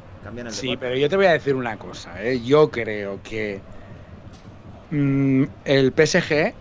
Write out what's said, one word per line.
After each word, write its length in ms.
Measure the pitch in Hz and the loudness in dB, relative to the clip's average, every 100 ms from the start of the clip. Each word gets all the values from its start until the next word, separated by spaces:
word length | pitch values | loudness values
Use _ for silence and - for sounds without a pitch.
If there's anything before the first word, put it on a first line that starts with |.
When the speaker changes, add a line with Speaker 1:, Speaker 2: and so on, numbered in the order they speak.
| - - | -18 -18
Speaker 1:
Cambian 240 | 104 117 120 | -14 -12 -10
el 60 | |
Speaker 2:
Sí, 140 | 101 127 | -8 -6
Speaker 1:
deporte. 180 | 123 127 | -4 -4
Speaker 2:
pero 120 | 127 | 0
yo 120 | 147 | 2
te 80 | 196 | 4
voy 80 | 190 | 4
a 80 | |
decir 220 | 151 143 131 | 4 2 -2
una 200 | 120 107 | -4 -8
cosa, 480 | 90 - 90 87 | -12 -14 -14 -6
¿eh? 160 | 110 131 | -2 -2
Yo 320 | 117 147 151 | 4 6 6
creo 480 | 123 110 104 98 98 | 2 -4 -4 -6 -8
que, 380 | - 113 107 98 - - - - - - - - - - - - - | -8 -6 -4 -6 -12 -16 -16 -18 -18 -20 -20 -20 -20 -20 -18 -20 -6
mm, 520 | 147 139 139 135 131 147 - - | 0 2 2 4 4 2 -2 0
el 260 | 135 131 | 4 4
P 120 | 143 | 4
S 180 | 156 180 | 4 2
G, 320 | - 151 196 - | 2 0 0 -4